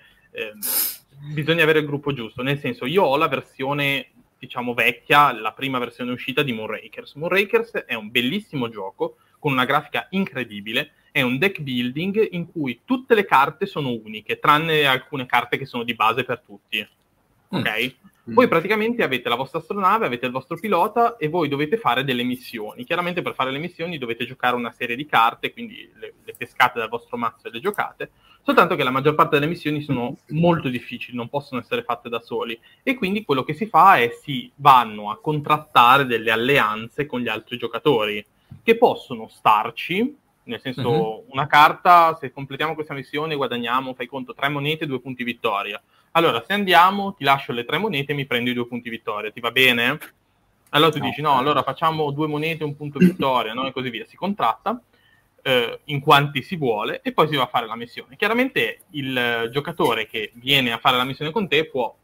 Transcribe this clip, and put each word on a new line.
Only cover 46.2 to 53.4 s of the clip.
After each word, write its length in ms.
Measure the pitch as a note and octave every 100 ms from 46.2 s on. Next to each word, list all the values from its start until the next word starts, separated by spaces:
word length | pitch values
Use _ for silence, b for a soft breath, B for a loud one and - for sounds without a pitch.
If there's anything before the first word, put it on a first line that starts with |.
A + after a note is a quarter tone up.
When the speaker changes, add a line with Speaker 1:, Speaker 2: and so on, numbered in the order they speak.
| E3 A#2 -
Speaker 1:
se 60 |
andiamo, 600 | G3+ F#3+ E3+ F3+ G3+ G3
ti 100 | - C#3
lascio 260 | C#3 -
le 120 | A#2+ A#2+
tre 120 | D#3
monete 360 | G#3+ C#3 C#3
e 20 | C#3+
mi 100 | C#3
prendo 240 | B2 B2
i 40 |
due 120 | B2 A#2+
punti 240 | A#2+ A#2
vittoria, 400 | A2+ - G#2 G#2+
ti 100 | A#2+
va 100 | A#2
bene? 480 | B2 C3 A#2+ A#2+ - - _ _ _ _ _ _
Allora 200 | C#3+ D#3
tu 60 | D3+
Speaker 3:
No. 40 | C3
Speaker 1:
dici: 160 | A#2+
"No, 160 | D3+ C3+
allora 240 | C#3 C#3+
facciamo 460 | C3 C3 D#3+ D#3 D3
due 160 | C#3+ D#3
monete, 360 | D3 D#3 D#3+
un 120 | D3+ D3
punto 220 | D3 C#3+
vittoria", 560 | F3+ F3+ C#3+ B2+